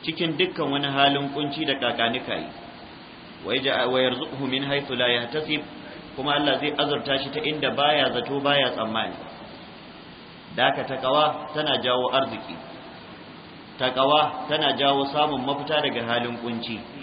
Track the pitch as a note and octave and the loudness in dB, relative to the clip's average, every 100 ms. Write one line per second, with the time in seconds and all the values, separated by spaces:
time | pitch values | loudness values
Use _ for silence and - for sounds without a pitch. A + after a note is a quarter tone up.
0 | - D#3+ E3+ D3+ F3+ - C#3+ C#3 C#3 C#3 | -4 0 0 2 0 0 0 0 0 4
1 | C#3+ C#3 C#3+ C#3+ D3 C#3+ D3+ C3+ B2 A#2 | 6 4 0 -2 -2 -2 0 2 0 2
2 | A#2 B2 A#2+ F#2+ D#2+ - - - - - | 2 0 -4 -4 -6 -12 -16 -16 -16 -16
3 | - - - - - B2 C3+ B2 B2 B2+ | -18 -18 -18 -12 -2 0 2 2 4 4
4 | B2+ B2 D#3 C#3 C3+ C3 C#3 C#3+ C#3+ B2 | 4 2 -6 -4 -2 -2 0 -2 0 0
5 | B2 A#2+ A#2+ D3+ D#3 D3+ - - - - | 2 2 0 -4 -2 -2 -4 -12 -14 -14
6 | - - C#3 D3 D3 C3 D3 C#3+ D3 C#3 | -12 -4 0 2 4 2 0 2 2 0
7 | C#3 C3+ C3+ D3 C#3+ D3+ C#3 A2+ D3 D3+ | 2 0 0 -2 -2 0 0 4 4 6
8 | C3 B2 A#2+ C#3 C#3 C#3+ B2+ A#2 A2 A2 | 4 2 -2 0 4 4 4 0 -2 0
9 | G2 E2+ - - - - - - - - | -2 -6 -12 -14 -16 -16 -16 -18 -18 -18
10 | - - - - - E3 C3+ C3+ B2+ B2+ | -18 -18 -18 -18 -10 2 2 2 -2 -2
11 | C3 D3 D3+ D3+ - D3+ D3+ B2+ B2 B2+ | 2 4 4 0 -6 -4 0 2 2 2
12 | B2 C3+ C3 A2 - E2 - - - - | 4 2 0 -4 -8 -12 -12 -14 -16 -16
13 | - - - - - - - - C3 B2+ | -16 -16 -16 -18 -18 -18 -18 0 0 4
14 | C3+ D3+ C#3+ - - D#3 D3 B2+ C#3 C#3 | 6 6 4 0 -2 2 2 4 4 4
15 | C#3 D3+ D3+ C#3 B2+ C#3+ C#3 D3+ D3+ A#2 | 2 2 2 2 -2 -2 0 2 2 0
16 | A#2 A#2+ A#2+ A#2 A#2+ A#2 A2+ G#2+ E2+ - | 0 0 0 -4 -4 -4 -6 -8 -8 -14